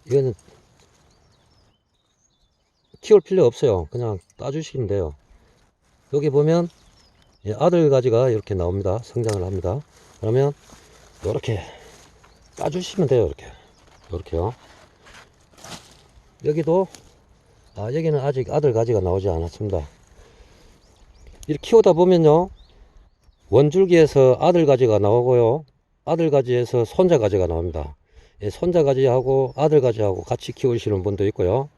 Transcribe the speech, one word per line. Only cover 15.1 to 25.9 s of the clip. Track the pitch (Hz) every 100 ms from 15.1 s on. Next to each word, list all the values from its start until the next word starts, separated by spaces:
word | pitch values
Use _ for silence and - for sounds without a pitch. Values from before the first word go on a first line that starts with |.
| - - _ _ _ - - - - _ _ _ _ 131
여기도, | 151 156 175 185 - _ _ _ _ _ _ _ -
아, | 107
여기는 | 143 160 147
아직 | 139 131 120
아들 | 143 147
가지가 | 113 117 110
나오지 | 90 92 98
않았습니다. | 82 85 - 107 92 73 - _ - - _ - _ - _ _ _ _ _ - - -
이렇게 | 147
키우다 | - 233 208
보면요, | 165 180 180 156 156 185 - - _ - - _ _ _ _ _
원줄기에서 | 104 147 170 190 175 151 139 131 123
아들 | 151 175
가지가 | 151 131 123 107
나오고요, | 101 117 120 123 113 143 151 _ _